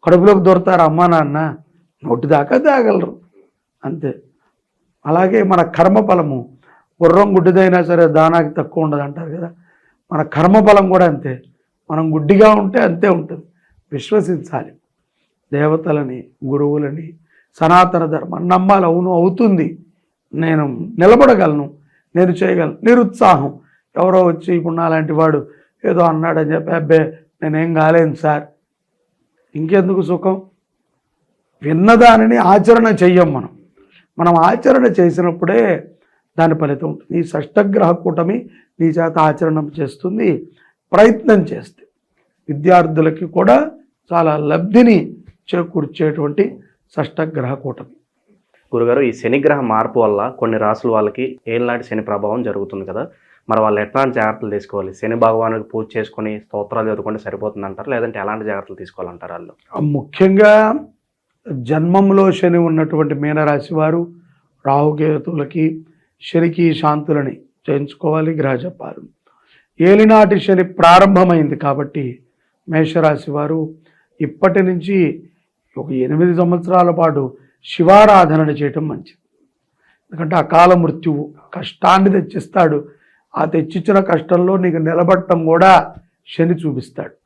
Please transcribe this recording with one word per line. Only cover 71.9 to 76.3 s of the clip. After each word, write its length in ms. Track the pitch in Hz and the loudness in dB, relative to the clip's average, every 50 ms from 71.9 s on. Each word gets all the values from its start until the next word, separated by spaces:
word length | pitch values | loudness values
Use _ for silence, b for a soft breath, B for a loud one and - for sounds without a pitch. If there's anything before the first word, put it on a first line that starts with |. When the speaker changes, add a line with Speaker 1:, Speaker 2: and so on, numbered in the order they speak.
| - 156 135 123 120 - _ _ _ _ _ _ _ _ _ - 165 | -8 -8 -8 -8 -10 -14 _ _ _ _ _ _ _ _ _ -4 -2
Speaker 1:
మేషరాశి 560 | 156 160 156 160 170 160 156 151 143 - - 143 | -2 -2 0 0 0 0 0 0 -2 -8 -8 -8
వారు 240 | 147 147 151 160 160 156 160 160 _ _ _ _ _ _ _ _ _ 156 | -6 -6 -4 -4 -6 -6 -8 -12 _ _ _ _ _ _ _ _ _ -8
ఇప్పటి 360 | 143 151 - - 190 180 196 190 | -8 -6 -2 0 0 2 2 0
నుంచి 300 | 185 185 175 160 180 202 190 175 143 131 - - _ _ _ _ _ _ _ _ _ _ 131 | 0 -2 -4 -6 -4 0 0 0 0 -2 -8 -16 _ _ _ _ _ _ _ _ _ _ -14
ఒక 80 | 131 147 135 131 127 | -10 -8 -4 -4 -4
ఎనిమిది 280 | 131 147 156 175 180 | -2 0 0 0 0